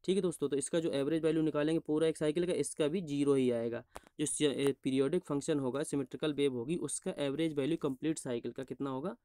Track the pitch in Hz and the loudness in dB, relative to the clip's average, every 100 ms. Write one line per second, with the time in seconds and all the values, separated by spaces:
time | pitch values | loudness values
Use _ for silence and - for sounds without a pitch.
0 | - 196 185 - 139 143 - 170 160 139 | 0 0 0 -2 -2 -2 0 0 0 0
1 | 139 160 160 160 156 147 151 165 - 156 | 0 2 2 2 2 2 0 0 0 2
2 | 160 151 151 151 175 175 143 - 147 185 | 2 2 0 0 0 0 -2 0 0 0
3 | 160 143 143 135 123 120 117 120 - - | -2 2 4 6 4 2 -2 -6 -10 -20
4 | - - 151 - 147 123 139 131 135 131 | -18 -4 -4 2 0 2 0 0 0 2
5 | 135 139 - 143 151 151 131 131 156 143 | 2 0 0 -2 0 0 0 -2 -2 -2
6 | 131 131 156 143 143 123 120 175 143 - | -2 -4 -2 2 2 2 -2 -2 -2 -4
7 | 185 - 143 139 165 143 139 165 147 131 | -6 -2 -2 0 0 0 0 0 -2 -2
8 | 151 156 135 120 120 127 131 135 139 131 | -2 -2 -4 -4 -4 -8 -10 -6 -4 -4
9 | 170 240 | -6 -10